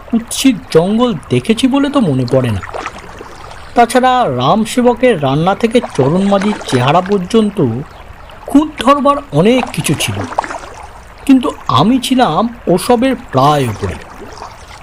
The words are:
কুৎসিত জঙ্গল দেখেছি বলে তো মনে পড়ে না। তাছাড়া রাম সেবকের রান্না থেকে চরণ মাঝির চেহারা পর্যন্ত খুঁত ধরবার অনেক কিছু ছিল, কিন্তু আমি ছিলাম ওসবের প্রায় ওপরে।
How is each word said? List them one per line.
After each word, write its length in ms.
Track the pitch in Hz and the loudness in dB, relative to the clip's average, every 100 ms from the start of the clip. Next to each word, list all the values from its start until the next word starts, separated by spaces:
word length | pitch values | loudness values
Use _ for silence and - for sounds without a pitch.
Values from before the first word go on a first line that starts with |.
কুৎসিত 540 | - 226 233 - 269 196 - | -4 -4 -4 0 0 0 0
জঙ্গল 380 | 160 180 220 247 165 - | 2 2 2 0 -2 -2
দেখেছি 360 | 123 - 220 262 | -2 0 0 2
বলে 200 | 277 277 | 2 0
তো 100 | 285 | 2
মনে 240 | 190 131 123 | 2 0 0
পড়ে 240 | 131 123 | 0 0
না। 100 | 101 - - - - - - - - - - - | -2 -6 -10 -12 -14 -18 -18 -18 -18 -18 -18 -4
তাছাড়া 400 | - 233 254 254 254 202 123 | 0 2 2 2 2 0 0
রাম 240 | 131 202 214 | 2 2 0
সেবকের 500 | - 247 233 254 185 | 2 2 2 2 2
রান্না 320 | 139 143 175 196 | 0 0 0 0
থেকে 220 | 226 240 - | 0 0 0
চরণ 320 | - 135 175 196 | 0 0 2 2
মাঝির 320 | 196 202 202 - | 0 0 -4 -2
চেহারা 360 | 131 127 165 | 0 2 2
পর্যন্ত 560 | 185 202 175 226 214 202 131 117 151 - - - - - - | 2 -2 2 2 2 0 0 -2 -8 -16 -20 -20 -20 -18 0
খুঁত 240 | 277 311 - | 2 2 0
ধরবার 380 | 226 285 269 285 - | 0 2 2 0 -2
অনেক 300 | 147 202 254 - | 2 4 2 0
কিছু 220 | - - 143 | -4 -2 -2
ছিল, 180 | - 98 92 - - - - - - - - - | -4 -6 -6 -6 -6 -10 -14 -18 -20 -20 -20 -4
কিন্তু 240 | - 262 226 - - | 2 4 2 -4 -2
আমি 240 | 120 190 262 | 2 2 2
ছিলাম 420 | - 262 220 160 233 - - | 0 2 2 2 -2 -4 0
ওসবের 460 | 180 - 240 269 247 - | 0 2 2 2 -2 -2
প্রায় 400 | 131 139 151 123 | 2 2 2 0
ওপরে। 280 | 101 98 80 - - - - - - - - | -4 -6 -8 -14 -18 -18 -16 -18 -18 -20 -20